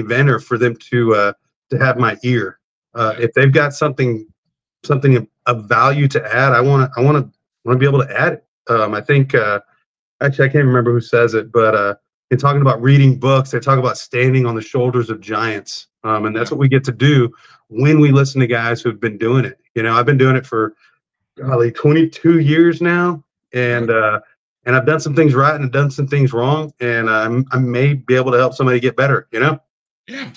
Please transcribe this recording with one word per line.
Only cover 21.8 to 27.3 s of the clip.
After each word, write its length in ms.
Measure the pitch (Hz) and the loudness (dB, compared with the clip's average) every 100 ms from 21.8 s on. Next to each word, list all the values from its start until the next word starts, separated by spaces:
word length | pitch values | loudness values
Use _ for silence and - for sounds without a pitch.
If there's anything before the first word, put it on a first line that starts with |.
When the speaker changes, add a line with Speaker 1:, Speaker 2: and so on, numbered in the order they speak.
| 147 160 160 - 165 165 | 2 2 0 0 2 2
Speaker 1:
years 420 | 143 160 170 160 | 4 2 2 2
now. 420 | 175 175 175 160 - _ _ | 0 0 0 -4 -12 _ _
And, 360 | 127 120 120 117 | -4 -2 -2 0
Speaker 2:
Right. 80 | 113 | 0
Speaker 1:
uh, 220 | 107 107 - _ _ _ 123 | 0 -2 -8 _ _ _ -2
and 100 | 131 | 0
I've 100 | 131 | 2
done 140 | 156 | 0
some 160 | 156 143 | 0 2
things 180 | 147 | 2
right 220 | 127 143 151 | 4 2 0
and 100 | 131 | -2
I've 60 | |
done 180 | 139 143 | -2 -2
some 160 | 135 139 | -2 -2
things 260 | 143 131 | 0 0
wrong. 400 | 117 127 156 151 - | 0 0 -2 -4 -8
And, 300 | 123 117 113 | -4 -2 -2
uh, 40 | |
I'm, 320 | 110 110 | -2 -2